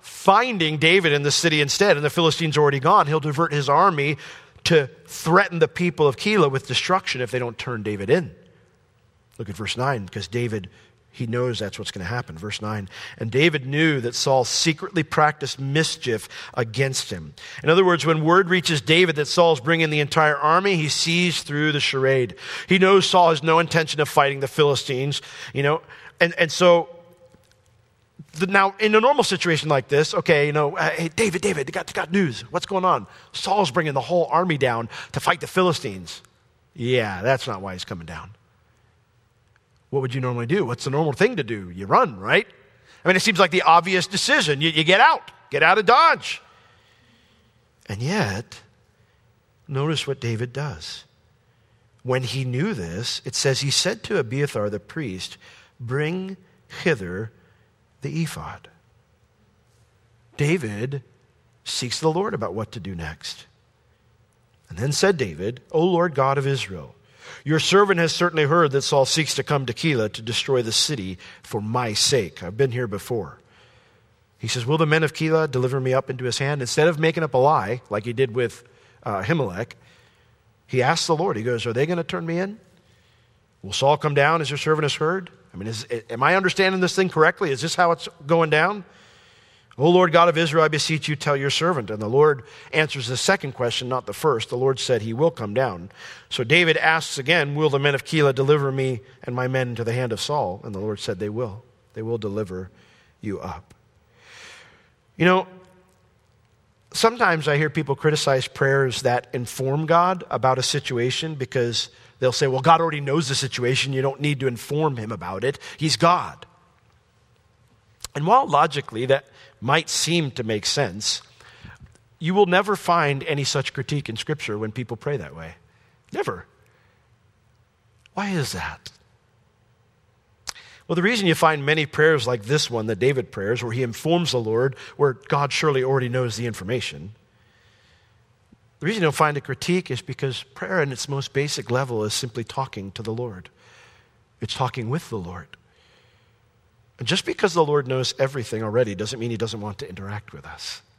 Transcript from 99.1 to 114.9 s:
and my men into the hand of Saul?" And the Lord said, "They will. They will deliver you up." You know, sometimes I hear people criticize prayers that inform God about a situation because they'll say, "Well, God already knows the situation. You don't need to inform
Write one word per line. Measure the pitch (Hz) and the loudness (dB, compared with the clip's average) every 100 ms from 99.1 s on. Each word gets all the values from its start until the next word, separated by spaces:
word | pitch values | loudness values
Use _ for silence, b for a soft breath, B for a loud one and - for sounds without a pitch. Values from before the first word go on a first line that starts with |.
| B | B
and | - 123 | -10 -4
my | 127 | -2
men | 131 123 | -2 -2
into | 117 | -4
the | 117 | -4
hand | 120 127 | -2 -4
of | 110 | -4
Saul?" | - 147 107 95 | -4 -4 -4 -6
And | 120 | -12
the | 98 | -10
Lord | 104 104 | -8 -8
said, | - 90 | -6 -6
"They | 104 | -6
will. | 107 123 101 - _ _ | -6 -8 -10 -18 _ _
They | - | -12
will | 113 117 | -8 -6
deliver | 107 101 104 92 95 b b b b b | -6 -6 -8 -8 -12 b b b b b
you | 110 95 | -10 -10
up." | - 87 - _ _ _ _ B B B B B B B B B _ - | -10 -14 -18 _ _ _ _ B B B B B B B B B _ 0
You | 165 | 4
know, | 185 - - - _ _ _ _ _ _ _ _ _ _ _ _ | 4 0 -12 -20 _ _ _ _ _ _ _ _ _ _ _ _
sometimes | - 226 233 220 165 147 | 0 0 2 2 2 2
I | 143 | 2
hear | 156 | 0
people | 151 143 | -2 -4
criticize | 139 156 151 - 135 127 | 0 0 2 2 0 0
prayers | - 139 135 135 117 | -2 2 2 0 0
that | 127 120 - | 0 0 -2
inform | 135 120 - 131 143 156 | -8 -8 -6 -4 -2 2
God | 170 175 185 - | 4 4 0 -4
about | 127 127 131 | -2 2 2
a | |
situation | 127 147 - 123 123 127 160 | 0 -4 -4 -2 -2 -2 -6
because | 151 127 131 120 113 - b b b | -8 -6 -2 -2 -2 -6 b b b
they'll | 127 | -2
say, | 120 143 | 2 0
"Well, | 131 | 2
God | 151 165 | 4 4
already | 165 151 | 4 -2
knows | 143 147 135 | -2 -2 0
the | |
situation. | 135 135 - 123 131 135 | -2 -4 -2 0 0 -2
You | 135 | -2
don't | 135 135 | -2 -2
need | 143 143 | -2 0
to | 131 | -2
inform | 117 - 143 156 | -4 -6 0 0